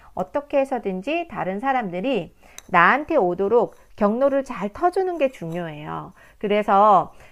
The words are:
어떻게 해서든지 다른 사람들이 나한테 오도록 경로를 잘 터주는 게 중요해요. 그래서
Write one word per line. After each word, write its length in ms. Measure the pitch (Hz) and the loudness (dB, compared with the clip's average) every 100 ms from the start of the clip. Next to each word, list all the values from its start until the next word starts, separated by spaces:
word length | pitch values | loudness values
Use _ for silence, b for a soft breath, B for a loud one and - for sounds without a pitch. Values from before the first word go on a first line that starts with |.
| b | b
어떻게 440 | - 185 294 285 277 | -10 -8 -8 -4 -2
해서든지 680 | 269 247 202 185 190 330 330 | -2 -4 -6 -6 -4 -6 -6
다른 300 | 170 165 196 | -8 -6 -4
사람들이 720 | 262 254 202 175 233 233 160 B B B - | -2 -2 -4 -6 -4 -4 -6 B B B -2
나한테 460 | 175 180 254 302 311 | 4 4 4 2 2
오도록 600 | 180 175 196 233 190 b b | 2 0 2 2 0 b b
경로를 480 | - 202 233 277 269 | -2 0 2 0 0
잘 280 | 269 233 208 | -4 -8 -10
터주는 460 | - 349 370 370 339 | -2 0 0 -2 -2
게 140 | 269 | -4
중요해요. 840 | - 165 170 170 147 156 160 147 b b _ | -4 -10 -8 -8 -10 -10 -10 -12 b b _
그래서 760 | 214 208 208 196 214 190 151 B B | -2 0 2 6 6 6 2 B B